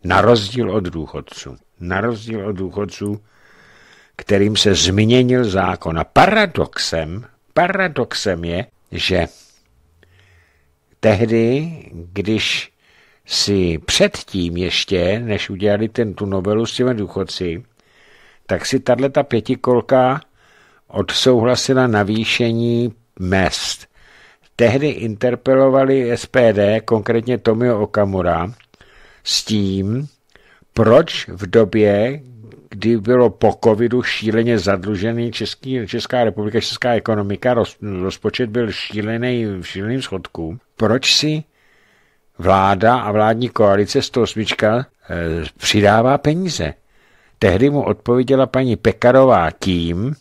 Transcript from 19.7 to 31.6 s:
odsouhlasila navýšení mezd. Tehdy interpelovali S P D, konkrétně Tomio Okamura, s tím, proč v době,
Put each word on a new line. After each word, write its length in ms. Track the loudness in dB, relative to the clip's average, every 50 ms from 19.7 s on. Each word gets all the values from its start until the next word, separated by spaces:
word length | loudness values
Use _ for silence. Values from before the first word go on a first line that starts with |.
| 0 0 2 2 2 4 4 2 0 -4 -8 _ _ _ _ _ _ _ _ _ _ _ _ _
odsouhlasila 1000 | -6 -4 -4 -2 -2 0 2 4 4 4 4 2 0 0 0 0 2 2 2 2
navýšení 1080 | 2 0 0 0 0 -2 -2 -2 0 0 0 0 0 0 0 0 0 0 -2 -2 -6 _ _ _ _ -8
mezd. 680 | -4 0 0 2 0 0 -2 -4 -8 -8 -10 -10 -14 _ _ _ -20 _ _ -20 -20 -20 _ _ _ _ _
Tehdy 340 | 2 2 4 4 2 0 -2
interpelovali 1200 | -4 -4 -6 -8 -6 -2 -2 -2 -2 -2 _ 2 4 4 4 4 4 4 4 4 2 2 2 0
S 140 | -2 -4 -6
P 280 | -2 0 4 4 4 4
D, 260 | 4 2 2 2 0
konkrétně 580 | 0 0 -2 0 0 0 -2 -2 0 -2 -4 0
Tomio 420 | 0 0 0 2 2 0 2 0
Okamura, 720 | -2 -2 0 0 0 0 0 0 0 0 0 0 -2 -6 -8 _ _ _ _ _ -20 _ _ -20 -20 -20 _ _ _
s 220 | -4 -4 -4 -2
tím, 640 | -2 -2 -2 0 0 -2 -2 -2 -2 -4 -4 -6 -8 _ _ _ _ _ -20 _ _ _ _ _ _ _
proč 540 | 2 4 6 6 6 6 2 -4 -10 -10 -10
v 220 | -10 -10 -10 2
době, 720 | 4 4